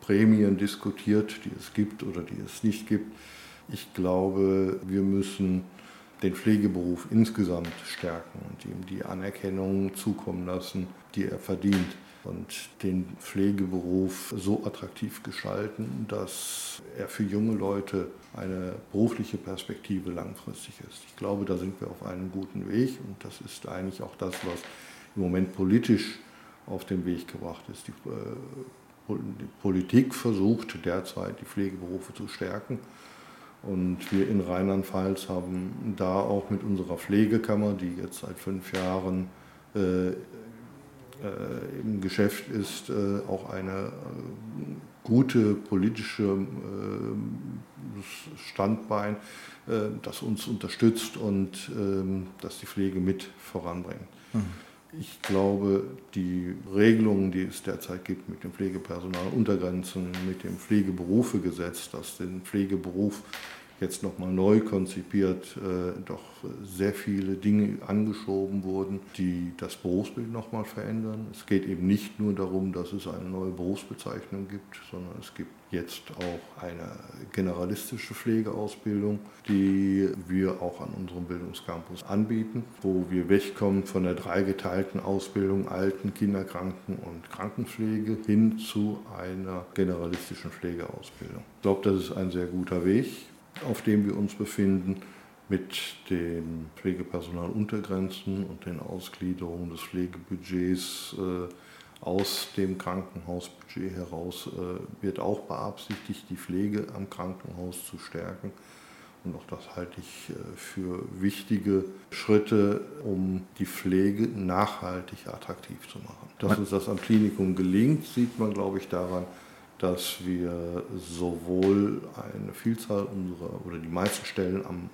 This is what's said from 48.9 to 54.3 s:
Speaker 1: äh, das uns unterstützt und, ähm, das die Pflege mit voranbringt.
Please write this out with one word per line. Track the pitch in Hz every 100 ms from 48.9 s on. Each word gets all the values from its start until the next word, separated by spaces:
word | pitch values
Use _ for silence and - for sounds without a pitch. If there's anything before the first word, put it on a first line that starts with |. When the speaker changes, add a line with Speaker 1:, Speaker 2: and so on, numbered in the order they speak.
| 104 104 104 - - - - -
Speaker 1:
äh, | 113 107 117
das | - -
uns | 113 104 -
unterstützt | 110 - - 117 110 - -
und, | 110 98 95 - -
ähm, | 110 101 98 95 95 92 -
das | 82 -
die | -
Pflege | - 98 92
mit | 92 95 - -
voranbringt. | - 92 87 87 87 82 - - -